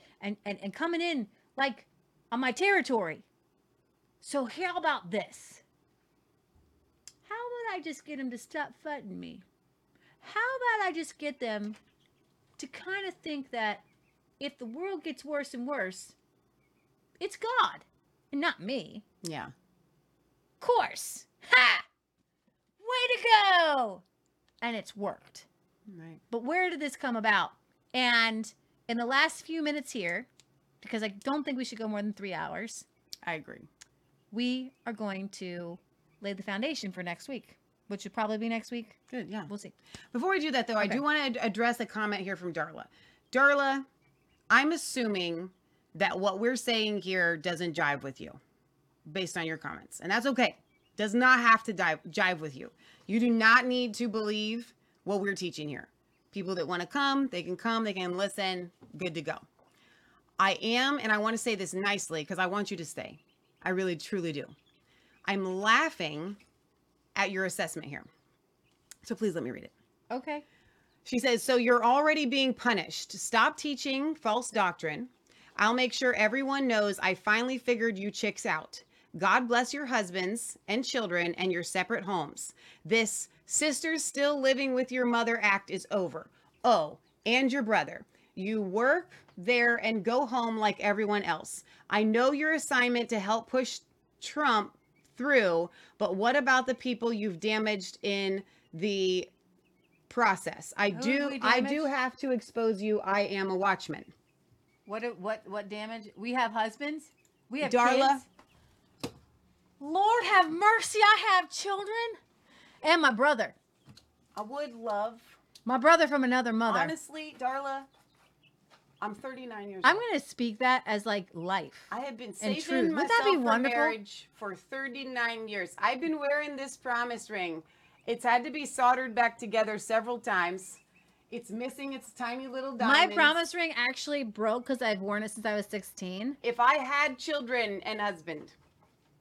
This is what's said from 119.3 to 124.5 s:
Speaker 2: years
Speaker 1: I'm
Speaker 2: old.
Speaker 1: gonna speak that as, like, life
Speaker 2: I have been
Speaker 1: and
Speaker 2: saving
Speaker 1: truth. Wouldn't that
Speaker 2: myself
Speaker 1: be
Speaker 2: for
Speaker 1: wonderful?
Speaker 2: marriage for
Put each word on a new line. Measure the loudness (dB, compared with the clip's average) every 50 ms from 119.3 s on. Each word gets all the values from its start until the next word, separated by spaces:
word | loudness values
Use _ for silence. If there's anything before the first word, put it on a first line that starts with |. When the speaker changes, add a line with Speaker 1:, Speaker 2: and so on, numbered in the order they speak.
| -12 -12 -12 -12 -12 -12 -12 -12
Speaker 2:
years | -4 2 4
Speaker 1:
I'm | 4 4
Speaker 2:
old. | 4 0 -2
Speaker 1:
gonna | -2 -4
speak | -4 -6 -6 -4 -4 -4 -2 2
that | 2 2 2 2 0
as, | -2 -2 -2 -2
like, | -2 -4 -4 -4 -8 -10
life | -8 -4 -4 -4 -4 -4 -8 -14 -18 -14 -10
Speaker 2:
I | -8 -8
have | -8 -8 -10
been | -12 -12 -14
Speaker 1:
and | -10
Speaker 2:
saving | -6 -4 -4 -4 -4 -4
Speaker 1:
truth. | -2 0 2 2 2
Wouldn't | 2
that | 0 2 2
Speaker 2:
myself | 2 4 4
Speaker 1:
be | 4 2
Speaker 2:
for | 4 4
Speaker 1:
wonderful? | 4 4 4 2 2 2
Speaker 2:
marriage | 2 2 2 0 -4 -8 -14 -16 -18 -20 _ _
for | -10 -10 -10